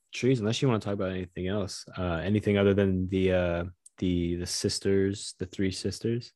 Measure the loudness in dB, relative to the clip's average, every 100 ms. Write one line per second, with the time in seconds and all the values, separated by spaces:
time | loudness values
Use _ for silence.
0 | _ -2 0 2 0 0 2 2 0 -2
1 | -2 -4 -8 -6 -4 -2 -4 -8 -12 -6
2 | -2 -2 0 0 2 4 6 6 4 2
3 | 0 2 2 4 2 0 -4 -10 _ -4
4 | 0 0 0 -2 -4 -4 -2 -2 0 2
5 | 2 -2 -8 -10 -8 -2 -2 -2 -6 -4
6 | -2 -4 -6